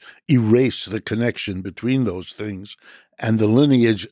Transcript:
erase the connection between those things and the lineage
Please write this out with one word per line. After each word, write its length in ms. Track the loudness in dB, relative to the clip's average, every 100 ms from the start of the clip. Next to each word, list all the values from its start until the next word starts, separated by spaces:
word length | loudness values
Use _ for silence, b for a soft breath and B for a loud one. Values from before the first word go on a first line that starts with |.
| B B 0
erase 580 | 2 4 4 2 -2 -8
the 140 | -8
connection 640 | -6 -4 -4 -4 -8 -8
between 400 | -8 -6 -2 0
those 300 | -2 -4 -12
things 440 | -12 -10 -10 -14 -20 b b b -8
and 180 | -2 2
the 80 | 4
lineage 600 | 4 4 4 2 0 -6